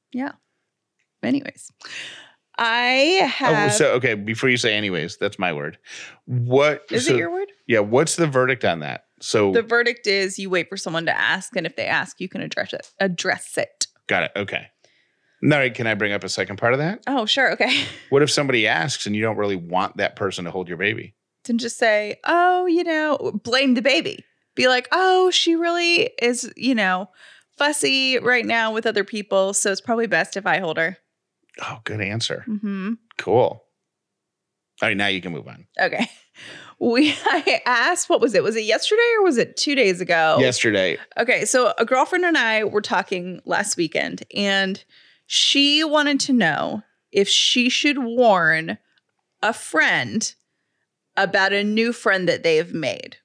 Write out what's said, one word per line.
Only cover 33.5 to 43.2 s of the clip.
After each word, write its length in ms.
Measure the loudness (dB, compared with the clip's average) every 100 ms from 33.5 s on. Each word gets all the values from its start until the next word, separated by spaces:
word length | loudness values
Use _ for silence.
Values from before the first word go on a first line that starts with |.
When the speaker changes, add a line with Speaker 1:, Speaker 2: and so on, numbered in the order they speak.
| -2 _ _ _ _ _ _ _ _ _ _ _ _
Speaker 2:
All 80 | -2
right, 80 | 0
now 120 | 0
you 120 | -2
can 120 | -6
move 160 | -10 -12
on. 180 | -20 -12 -2
Speaker 1:
Okay. 280 | -2 -2 -6
<laughs> 40 | -8 _ -20 -20 -20 -20 -4
We, 360 | 0 2 2 0 -2
I 340 | 0 0 0
asked, 440 | 2 2 2 0 0
what 120 | 2
was 140 | 4
it? 80 | 2
Was 140 | 2 -2
it 80 |
yesterday 440 | 0 0 2 2 4 4
or 40 |
was 140 | 4 2
it 180 | 0 -2
two 200 | -2 2
days 240 | 2 2
ago? 380 | 0 2 4 4
Speaker 2:
Yesterday. 580 | 2 2 2 2 2 -2 -6 -4
Speaker 1:
Okay, 280 | 0 0
so 280 | 2 2 2 0
a 60 |
girlfriend 400 | 0 2 2 0
and 120 | 2 2
I 280 | 2 0
were 160 | 0 -2
talking 600 | 0 -2 -2 -6